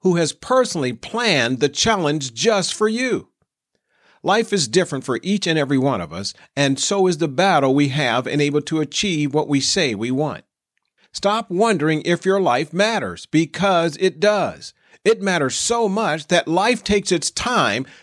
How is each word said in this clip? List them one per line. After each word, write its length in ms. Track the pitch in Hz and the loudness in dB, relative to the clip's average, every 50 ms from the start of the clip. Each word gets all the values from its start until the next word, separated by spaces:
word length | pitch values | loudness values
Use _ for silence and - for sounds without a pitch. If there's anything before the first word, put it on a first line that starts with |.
| - | -2
who 120 | 185 175 | 0 0
has 180 | 170 165 147 - | 2 0 -2 -4
personally 600 | - - - 254 262 247 - - 170 135 127 120 | -8 -4 0 2 2 2 2 -2 -2 -4 -4 -4
planned 680 | 120 - - - 226 240 220 175 139 117 117 131 120 | -6 -10 -8 -6 -2 0 2 2 2 2 0 0 0
the 100 | 147 139 | 0 -2
challenge 680 | - - - 226 220 196 170 147 151 156 139 127 113 | 0 0 0 0 2 2 2 0 0 -2 -4 -8 -8
just 380 | 117 143 226 220 196 175 - - | -2 0 0 2 2 0 -4 -2
for 140 | - 214 | -2 0
you. 440 | 220 220 233 254 254 208 127 - - _ _ _ _ _ _ _ _ _ _ _ _ _ _ _ _ _ _ - | 0 0 0 -2 -2 -2 -4 -4 -10 _ _ _ _ _ _ _ _ _ _ _ _ _ _ _ _ _ _ -2
Life 280 | 165 196 226 226 - 208 | 0 0 0 0 0 -2
is 140 | 196 147 | -2 -2
different 380 | 110 113 180 175 - 151 135 - | 0 0 0 0 0 -4 -6 -4
for 160 | - 123 - - | -4 -4 -4 -2
each 240 | 180 208 202 - | -2 -2 -2 0
and 100 | 175 160 | 0 0
every 220 | 160 143 131 143 131 | 0 0 2 2 2
one 220 | 127 143 127 98 | 2 2 0 -2
of 120 | 87 76 78 | -4 -8 -8
us, 220 | 87 98 - - - - _ _ | -8 -8 -10 -10 -12 -18 _ _
and 200 | 139 143 139 139 | -2 0 0 0
so 300 | 135 - - 202 202 190 | -2 -2 -2 0 2 2
is 120 | 185 175 147 | 2 2 0
the 100 | 170 151 | -2 -2
battle 440 | 131 135 185 196 175 151 139 135 131 | 0 0 2 4 4 4 4 4 4
we 180 | 143 147 139 | 2 2 2
have 360 | 127 151 143 123 113 123 127 | 0 0 0 0 0 -2 -2
in 140 | - - 147 | -2 0 0
able 200 | 147 143 143 147 147 | 0 2 0 -2 -2
to 180 | - 160 160 | -2 -2 -2
achieve 520 | 151 147 - - - 202 175 151 147 143 127 | -2 -2 -4 -4 -2 -2 0 0 -2 0 0
what 140 | 151 - | -2 0
we 140 | - 147 139 | 0 0 0
say 340 | 131 - - 202 165 135 110 | 0 0 0 0 0 0 -2
we 160 | 95 113 120 | -2 -2 -2
want. 340 | 127 135 156 147 101 - - _ _ _ _ _ _ _ _ _ _ _ _ _ - | -2 -2 -2 -4 -6 -8 -14 _ _ _ _ _ _ _ _ _ _ _ _ _ -10
Stop 360 | - - 196 208 226 220 - | -4 -2 0 0 0 -2 -4
wondering 540 | 180 175 220 233 208 160 147 160 160 151 - | 0 2 2 2 2 2 2 0 0 0 0
if 220 | 165 175 170 - | 0 -2 0 2
your 140 | 190 190 202 | 2 2 2
life 320 | 190 147 120 127 156 - - | 2 2 2 0 0 -2 -2
matters, 540 | 180 202 220 226 202 131 95 87 - - | 0 0 0 0 -2 -4 -6 -8 -12 -8
because 680 | - - 156 165 160 - - 185 196 185 170 165 170 - - | -2 0 0 0 0 -2 0 0 2 2 2 2 0 -2 -2
it 200 | 185 185 - 156 | -2 -2 0 0
does. 560 | 175 208 214 202 170 104 80 - - - - _ _ _ - _ - | 0 2 2 2 0 -4 -4 -8 -16 -20 -20 _ _ _ -20 _ 2
It 180 | 196 226 190 196 | 2 2 2 0
matters 320 | 196 185 165 143 127 123 | 0 0 0 0 0 -2
so 340 | - - - 233 233 233 196 | -2 -2 0 0 0 0 0
much 380 | 190 220 226 170 151 160 147 | 0 0 0 0 -2 -4 -2
that 220 | - 175 170 - 151 | 0 0 0 2 2
life 340 | 160 180 202 233 247 - - | 0 2 2 2 0 0 0
takes 300 | - 208 208 - - 185 | 0 0 0 2 0 0
its 180 | 165 - - | 0 -2 -4
time 560 | - - - 240 254 214 143 113 101 117 135 - - - | -6 -6 -4 -2 0 2 2 2 0 -2 -4 -8 -12 -20